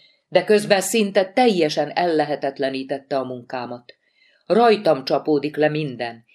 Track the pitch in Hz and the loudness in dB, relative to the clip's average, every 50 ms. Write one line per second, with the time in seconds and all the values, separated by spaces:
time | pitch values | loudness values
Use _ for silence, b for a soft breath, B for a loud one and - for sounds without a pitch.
0 | b b b b b b - 180 175 - 214 208 208 160 202 190 185 - - 226 | b b b b b b 0 0 2 4 2 2 4 2 2 2 2 0 0 0
1 | 214 202 190 208 190 185 - - 254 247 208 175 160 151 151 165 147 147 - - | 0 2 2 0 0 0 2 2 4 4 4 2 2 0 0 -2 -4 -2 -2 -2
2 | 175 180 160 151 147 147 151 151 - 139 135 - 139 135 135 135 135 131 147 135 | 0 0 2 0 0 0 -2 -4 -4 -6 -4 -2 -4 -4 -4 -6 -6 -6 -8 -8
3 | 135 _ 147 135 127 127 127 127 120 123 - 127 123 120 123 123 - _ - _ | -6 _ -4 -4 -4 -6 -8 -12 -12 _ -10 -10 -10 -10 -12 -16 -16 _ -20 _
4 | _ _ _ _ _ _ _ _ _ _ 175 214 240 240 214 202 208 165 151 135 | _ _ _ _ _ _ _ _ _ _ 2 4 6 4 4 4 2 0 0 0
5 | 131 - 165 139 - - 156 143 147 147 147 147 151 151 151 151 156 139 123 113 | 0 -2 -4 -2 0 0 0 0 0 -4 -2 0 0 0 0 -2 -4 -6 -6 -8
6 | 123 117 117 117 _ b b | -8 -10 -10 -14 _ b b